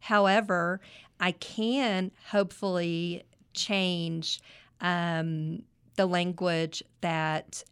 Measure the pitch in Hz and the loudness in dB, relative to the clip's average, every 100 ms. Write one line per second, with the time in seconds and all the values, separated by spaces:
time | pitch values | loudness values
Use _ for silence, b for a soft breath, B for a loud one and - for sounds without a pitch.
0 | - 214 196 196 208 185 170 185 B B | 2 4 6 6 4 0 0 -2 B B
1 | B - 180 180 - - 220 262 254 190 | B -2 -2 -2 -6 -4 0 2 2 0
2 | 185 - - 208 190 - 202 180 170 165 | -2 -6 -2 0 0 -2 -2 0 0 -2
3 | 175 175 - _ _ - - 202 185 175 | -2 -6 -10 _ _ -8 -2 0 0 0
4 | 165 165 160 - B B B _ 175 175 | -2 -4 -4 -6 B B B _ -2 0
5 | 170 165 160 156 156 165 - _ _ - | 0 0 -2 -2 -4 -6 -10 _ _ 0
6 | 190 175 175 170 180 165 165 - - _ | 2 2 0 0 0 0 -2 -6 -14 _
7 | 180 160 156 156 - - - | -4 0 0 -2 -4 -12 -10